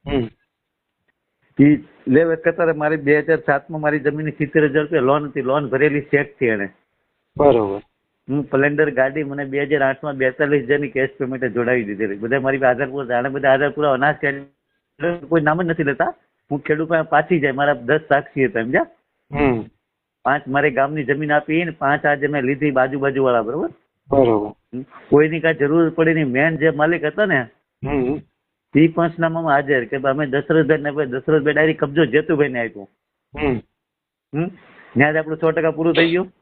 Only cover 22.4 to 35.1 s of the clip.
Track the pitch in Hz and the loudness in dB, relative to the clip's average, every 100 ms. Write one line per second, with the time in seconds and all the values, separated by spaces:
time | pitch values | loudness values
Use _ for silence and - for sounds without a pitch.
22.4 | 127 139 147 131 131 139 139 135 131 120 | -2 0 0 2 0 0 -2 0 2 2
23.4 | 107 143 339 - _ _ _ 139 120 107 | 0 -4 -6 -10 _ _ _ 4 4 2
24.4 | 104 - _ 123 131 - - 143 156 160 | -2 -10 _ -14 -14 -20 2 4 4 2
25.4 | 160 139 143 160 165 165 160 160 143 123 | -2 0 2 2 2 2 2 2 0 2
26.4 | 160 156 156 143 151 170 151 151 208 147 | 0 2 0 2 0 0 -2 0 0 0
27.4 | 117 _ _ _ 139 143 127 151 - _ | -2 _ _ _ -4 -2 -2 -4 -8 _
28.4 | _ _ _ 143 165 165 170 165 165 165 | _ _ _ 4 4 2 -2 0 -2 -2
29.4 | 165 139 139 139 113 139 135 139 147 135 | 0 0 2 -2 0 -2 -2 -2 -2 -2
30.4 | 139 160 147 156 147 143 143 127 139 156 | 2 2 4 0 0 -4 -4 -4 0 2
31.4 | 143 143 151 127 147 143 147 139 151 151 | 2 2 0 0 -2 0 2 0 0 0
32.4 | 143 127 113 101 98 _ _ _ _ 139 | 0 -2 -8 -10 -20 _ _ _ _ -6
33.4 | 147 117 - _ _ _ _ _ _ 143 | -4 -4 -8 _ _ _ _ _ _ -6
34.4 | 175 - - - - 120 147 | -6 -8 -20 -20 -6 0 0